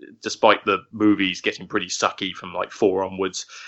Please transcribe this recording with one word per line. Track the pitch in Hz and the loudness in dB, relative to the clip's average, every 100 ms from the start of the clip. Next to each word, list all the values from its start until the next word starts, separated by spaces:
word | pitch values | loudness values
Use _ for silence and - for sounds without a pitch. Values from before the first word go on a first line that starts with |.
| - - | -20 -12
despite | 87 - 113 104 | -10 4 6 6
the | 107 98 - | 4 0 -2
movies | 110 107 98 95 90 | 0 2 4 2 0
getting | 104 - 92 | -4 -4 -6
pretty | 104 90 | -6 -4
sucky | - 101 - 95 | -2 -2 -2 -8
from, | - 92 | -8 -10
like, | 90 - | -6 -8
four | - 104 92 | 0 2 2
onwards, | 95 95 95 - - - | -2 -2 -4 -4 -12 -16